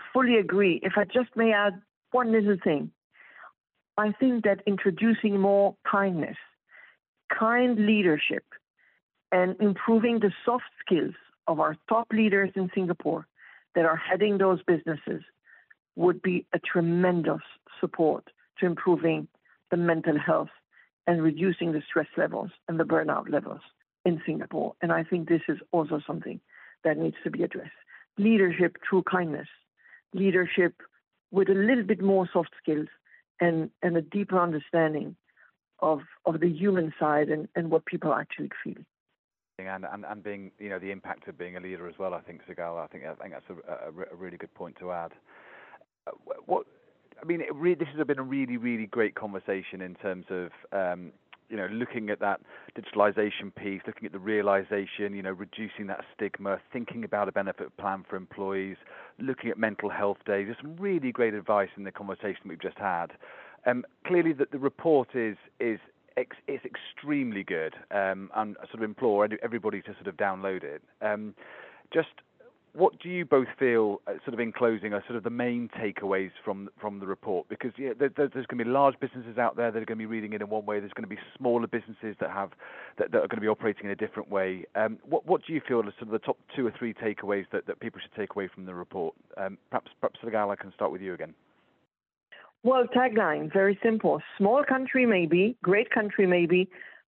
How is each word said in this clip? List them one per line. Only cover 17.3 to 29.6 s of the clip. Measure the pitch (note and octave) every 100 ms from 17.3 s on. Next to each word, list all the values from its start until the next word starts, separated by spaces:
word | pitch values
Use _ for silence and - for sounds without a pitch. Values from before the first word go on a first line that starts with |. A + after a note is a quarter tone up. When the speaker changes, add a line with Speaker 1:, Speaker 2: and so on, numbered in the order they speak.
| D#3 - - _ -
Speaker 1:
support | - - D#3 - - _ _ -
to | F3+
improving | E3 F#3 D#3+ D#3+ D#3 D3+ _ _ _ _
the | F3
mental | E3+ E3 E3 D3+
health | D3 D#3 D#3+ - _ _ _ _ -
and | E3+
reducing | D#3 D3 F#3+ E3+ E3+
the | D3+ -
stress | D#3+ D3+ -
levels | D#3 G#2+ F3 - -
and | E3
the |
burnout | D3+ D#3+ D#3 - -
levels | D3 - - - _ _ _
in | F3+ D#3+ -
Singapore. | D#3 - D#3 D3+ -
And | E3+
I | E3
think | D#3+ F3+ D#3
this | E3 E3
is | D3+ -
also | E3+ D3+ D3
something | - E3 - - - - - -
that | E3 D3+
needs | D#3+ -
to | E3
be | D3+
addressed. | - - D#3 - _ - - -
Leadership | G#3+ A3 F#3 E3+ F3 - -
through | F#3+
kindness, | - F#3 E3+ D3 D3+ -